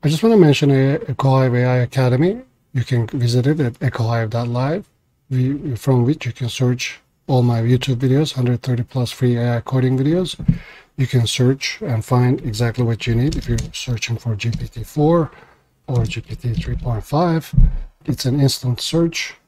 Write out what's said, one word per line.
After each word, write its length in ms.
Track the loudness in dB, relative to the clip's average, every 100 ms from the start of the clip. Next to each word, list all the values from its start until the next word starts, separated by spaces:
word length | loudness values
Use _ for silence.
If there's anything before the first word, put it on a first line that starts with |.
I 40 | 0
just 140 | 2
wanna 140 | 4 6
mention 340 | 6 6 4
a, 280 | 4 2 0
Ecohive 580 | -4 -2 2 4 2 2
A 40 |
I 120 | 2 0
Academy. 640 | 0 0 2 2 2 0 -10 _ _
You 120 | -6
can 220 | -2 -2 -2
visit 380 | -2 0 2 2
it 100 | 2
at 140 | -2 -2
ecohive 500 | -4 -2 -2 0 -2
dot 180 | -4 -4
live, 400 | -2 -2 -4 -8 _ _ _ _
we, 460 | -2 0 -2 -6 -4
from 300 | 0 2 2
which 180 | 0
you 80 | -4
can 160 | -6 -8
search 520 | -2 0 0 -6 -12 _ _ -2
all 160 | 2
my 180 | 2 2
YouTube 360 | 2 2 0 -2
videos, 360 | 2 2 0
hundred 300 | -2 -2 -2
thirty 200 | -2 -4
plus 280 | -2 -4 -4
free 240 | 0 0 2
A 220 | 0 -2
I 20 |
coding 380 | -2 0 0 0
videos. 300 | 0 0 -2 -2 0 0 -4 -20 _ -4
You 100 | 0
can 200 | 2 0
search 560 | 2 2 2 -4 -8
and 200 | -4 -4
find 380 | 0 2 2 0
exactly 420 | -4 -2 -2 0
what 240 | -2 -2 -2
you 80 |
need 220 | 0 0 -2
if 100 | -2
you're 120 | -4 -4
searching 420 | -8 -6 -6 -4 -6
for 180 | -4
G 160 | -4 -4
P 180 | -4 -8
T 160 | -10
four 460 | -8 0 2 2 0 -6 -20 _ _ _ -4
or 180 | -2
G 180 | -2 -6
P 120 | -10
T 200 | -8 -4
three 220 | -4 -4 -6
point 280 | -4 -6
five. 500 | -4 -2 0 -2 0 4 6 4 -10 _ -8
It's 180 | -4
an 160 | -2 2
instant 400 | 0 0 -4 -4
search 540 | -2 0 0 -2 -10 -12